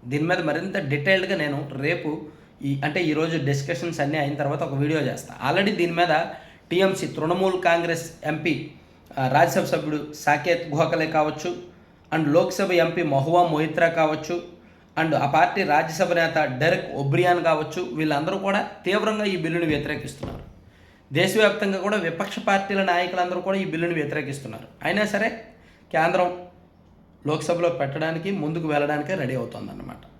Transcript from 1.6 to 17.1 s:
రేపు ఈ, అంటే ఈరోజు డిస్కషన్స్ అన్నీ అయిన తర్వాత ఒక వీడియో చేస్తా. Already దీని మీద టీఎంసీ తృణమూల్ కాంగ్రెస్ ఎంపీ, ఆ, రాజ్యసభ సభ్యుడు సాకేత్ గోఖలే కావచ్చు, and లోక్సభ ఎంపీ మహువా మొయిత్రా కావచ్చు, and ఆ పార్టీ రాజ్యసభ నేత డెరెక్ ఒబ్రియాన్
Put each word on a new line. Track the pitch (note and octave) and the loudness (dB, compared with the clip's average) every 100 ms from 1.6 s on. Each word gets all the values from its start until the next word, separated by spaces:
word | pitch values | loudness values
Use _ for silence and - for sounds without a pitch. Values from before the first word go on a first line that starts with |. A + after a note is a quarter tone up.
| C#3 C3 | -6 -4
రేపు | C#3+ E3+ D#3 D#3 - - - - | -2 -2 -4 -6 -10 -18 -20 -10
ఈ, | C#3 C#3 | -4 -2
అంటే | D3+ E3 | -2 -2
ఈరోజు | E3+ D3+ D#3+ D#3+ C#3 | 0 0 0 -2 0
డిస్కషన్స్ | C#3 - E3+ F3 D#3 | -2 -2 -4 -4 -2
అన్నీ | C#3+ D#3 | -2 0
అయిన | C#3+ C#3+ | -2 -2
తర్వాత | C#3 D3 | -2 -2
ఒక | D#3 | -4
వీడియో | C3+ D3 D#3 | -2 0 0
చేస్తా. | C3 - - - C3 | -2 -4 -10 -6 0
Already | E3+ G3+ F#3 | 2 2 2
దీని | E3+ | 0
మీద | E3+ E3+ D#3 E3+ - - - - | 2 4 4 0 -8 -18 -20 -2
టీఎంసీ | F3 F#3+ F#3+ C#3+ | 2 2 2 -6
తృణమూల్ | - D#3 F3+ F#3+ F3+ | -4 -2 2 2 2
కాంగ్రెస్ | F3 E3+ E3+ E3 - - | 4 4 2 -2 -6 -10
ఎంపీ, | D3+ D3+ E3+ C#3 - - - - - - | -6 -2 0 -2 -4 -16 -20 -20 -14 -2
ఆ, | C3 | 2
రాజ్యసభ | C3+ E3+ - | 4 4 4
సభ్యుడు | F3 E3 D3+ D3 C#3+ | 0 -2 -2 -4 -6
సాకేత్ | - - D3 F#3 E3+ - D3 | -4 0 2 2 0 0 0
గోఖలే | D#3 E3 D#3 | 2 2 2
కావచ్చు, | D#3+ D3+ D3 F3+ A#2+ - - - - - D#3 | 2 2 0 -6 -8 -10 -20 -20 -20 -4 0
and | D3 | 4
లోక్సభ | D#3 F3+ - F#3+ | 4 4 0 2
ఎంపీ | F3 E3 E3 | 4 4 2
మహువా | D#3+ C#3 C#3+ F3 F3 | 2 2 4 4 4
మొయిత్రా | D3+ D#3+ - E3 | 2 0 2 2
కావచ్చు, | E3 D#3 D3+ - F3 - - - - - - | 4 0 0 -4 -6 -6 -18 -20 -20 -10 -2
and | D#3+ C#3+ | 0 2
ఆ | C#3+ | 2
పార్టీ | D3+ E3+ - | 4 4 2
రాజ్యసభ | F3 D3 E3 - F3+ | 2 2 2 0 0
నేత | E3+ E3 D#3+ | 2 2 2
డెరెక్ | D3 B2+ D#3 F#3 - - | 0 2 2 2 -2 -4
ఒబ్రియాన్ | C#3+ | 0